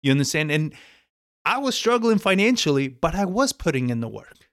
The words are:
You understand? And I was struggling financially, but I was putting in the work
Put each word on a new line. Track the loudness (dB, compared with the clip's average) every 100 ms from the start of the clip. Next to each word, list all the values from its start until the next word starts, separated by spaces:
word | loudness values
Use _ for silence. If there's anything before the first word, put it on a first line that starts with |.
You | 2
understand? | 2 0 -2 -2
And | -2 -2 -8 -20 _ _ _ _ _
I | -4 -2
was | -2
struggling | -2 0 2 2 2
financially, | 2 2 2 2 2 0 -2
but | -2 -2
I | 0
was | -2 0 -2
putting | 0 -2 0 -2
in | -2
the | -6
work | -10 -18 -20 _